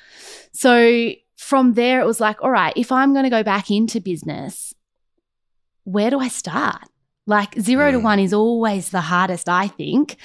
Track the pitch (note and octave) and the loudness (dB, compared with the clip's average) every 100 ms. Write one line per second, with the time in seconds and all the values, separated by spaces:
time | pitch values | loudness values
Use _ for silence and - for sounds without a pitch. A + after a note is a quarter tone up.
0 | _ - - - - - C4 A#3+ A#3 A#3+ | _ -20 -20 -20 -18 0 4 6 6 4
1 | A#3 - _ - - C4+ B3+ A3+ A#3+ B3+ | 0 -6 _ -20 -2 2 4 4 2 2
2 | G#3 A3+ G#3+ G#3+ C4 A#3 E3+ - A#3+ C4 | 0 0 -2 -2 0 0 0 -2 -2 2
3 | C4+ C#4 C4+ A#3 G#3+ G3 F#3+ G#3 A3 A3+ | 2 2 2 0 0 -2 0 0 0 -4
4 | F#3 E3 D#3+ - C3+ - - - _ _ | -6 -8 -8 -10 -12 -14 -16 -18 _ _
5 | _ _ _ _ _ _ _ _ G3 G3+ | _ _ _ _ _ _ _ _ -6 -2
6 | A3 C#4 B3+ - F3+ A3+ D4+ - - _ | 0 0 -4 -6 -6 -4 -4 -6 -12 _
7 | _ _ - G#3 G3+ B3+ G3+ B3+ D4 B3+ | _ _ -2 0 0 -4 0 2 2 2
8 | A3 G3+ F#3+ G#3 A3 A#3 A3+ G3 - F#3 | 2 2 2 2 2 0 -2 -2 -4 -6
9 | D#3+ F3+ F#3 E3+ - F3+ G3 - D3+ A#3+ | -2 0 0 -2 -2 0 -2 -6 -2 0
10 | D4 - | -2 -6